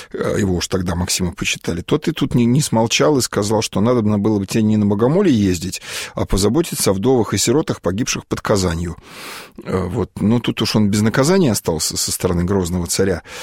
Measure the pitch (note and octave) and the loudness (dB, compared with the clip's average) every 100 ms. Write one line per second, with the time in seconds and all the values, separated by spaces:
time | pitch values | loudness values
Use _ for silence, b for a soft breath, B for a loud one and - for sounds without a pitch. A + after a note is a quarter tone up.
0 | B - - - G2 F2 - G2 F2+ E2+ | B -6 -4 -2 0 0 -2 -2 -2 -2
1 | F2+ - F2+ - - - - - - D3+ | -2 -2 -4 -4 -6 -4 -6 -6 -2 -2
2 | - D#3 C#3 B2 A#2+ C3 - A2+ A#2 - | -2 -4 0 2 4 2 2 0 0 2
3 | C#3+ C#3+ - - G#2 G#2+ - - A2 B2 | 2 2 0 -2 0 0 0 0 2 2
4 | G#2+ G#2 G#2 G#2 G2 A#2 G#2+ G#2+ G2+ G2+ | 2 2 2 0 0 0 2 4 2 2
5 | A#2+ E3+ G3 A#2 G2 F2 F2+ - B B | 2 4 4 4 4 0 -4 -10 B B
6 | B - G#2 G2+ G2+ C#3 E3+ C#3 - F#2+ | B -6 -2 2 2 2 0 -2 0 0
7 | A#2+ B2+ G#2 G#2+ - C#3+ - A2+ F2+ G2 | 2 2 2 0 2 2 0 -2 -4 -2
8 | C3 - - - - G#2 F2+ E2 E2+ D#2 | -4 -6 -6 -4 0 0 0 -2 -6 -10
9 | B B B B B - - F#2+ F#2 A2+ | B B B B B -16 -6 -4 -2 -4
10 | F2+ - G2+ A#2+ - - A2 A2+ G2+ G#2 | -4 -2 0 2 0 -2 0 2 2 2
11 | A2 - C#3 G3 D3+ G2+ - D#2+ - F2+ | 2 2 2 4 2 2 -2 -2 -4 -4
12 | - - F#2 F2 F2 G2 E2+ F2+ E2+ - | -4 -2 0 0 0 0 0 -2 -2 0
13 | G2 E2 B B | 0 -2 B B